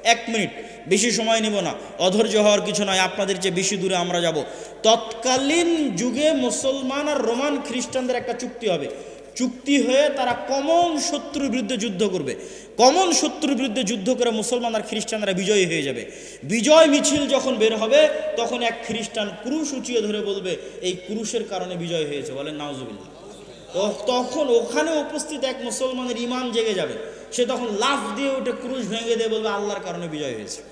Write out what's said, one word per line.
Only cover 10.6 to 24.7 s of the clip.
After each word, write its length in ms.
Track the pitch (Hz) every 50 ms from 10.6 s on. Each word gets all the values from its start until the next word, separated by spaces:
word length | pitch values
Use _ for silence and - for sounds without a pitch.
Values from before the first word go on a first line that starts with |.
| 277 311 330 339 349 339 320 294
শত্রুর 500 | 269 - 294 285 - - - 294 277 269
বিরুদ্ধে 280 | 214 254 226 196 262
যুদ্ধ 260 | 220 202 240 190 175 214
করবে। 320 | 202 180 180 143 131 110 - - - - - - - -
কমন 340 | - 226 262 294 359 381 349
শত্রুর 440 | 311 - - 302 - - - 285 277
বিরুদ্ধে 280 | 220 262 269 202 254 247
যুদ্ধ 300 | 185 240 214 185 226 254
করে 180 | 220 240 240
মুসলমান 440 | 220 220 202 - 247 240 233 233 220
আর 60 | 214
খ্রিস্টানরা 520 | 208 - 226 214 208 - 220 214 208 196 190
বিজয়ী 320 | 180 196 185 214 202 185
হয়ে 180 | 165 165 160 147
যাবে। 280 | 139 127 120 - - - - - - - - -
বিজয় 440 | 139 202 240 208 269 302 320 320
মিছিল 400 | 311 277 294 - - 269 294 285
যখন 280 | 240 277 254 - 262 247
বের 220 | 214 214 226 226
হবে, 320 | 208 220 220 262 302 311 294 - - - - -
তখন 240 | 233 233 220 247 240
এক 220 | 240 226 226 - -
খ্রিস্টান 440 | - 190 226 214 - - 220 208 202 180 - -
ক্রুশ 300 | 247 285 320 311 277 277
উঁচিয়ে 280 | 254 208 240 247 226
ধরে 200 | 208 208 208 208
বলবে, 360 | 190 196 196 196 185 185 170 - - - - -
"এই 100 | - 185
ক্রুশের 520 | 180 170 - - 214 220 226 - - 226 -
কারণে 320 | - 196 185 180 180 180
বিজয় 320 | 175 175 170 170 160 156
হয়েছে।" 260 | 147 147 143 123 - 127
বলেন, 220 | 135 143 156 151
"নাউজুবিল্লাহ।" 520 | 147 147 147 143 127 127 113 104 98 92 - - - - 101 - - - - - - - - -
তো 200 | 175 202 214 - - -
তখন 420 | 233 247 247 254 254 - 311 302 262
ওখানে 420 | 233 233 214 -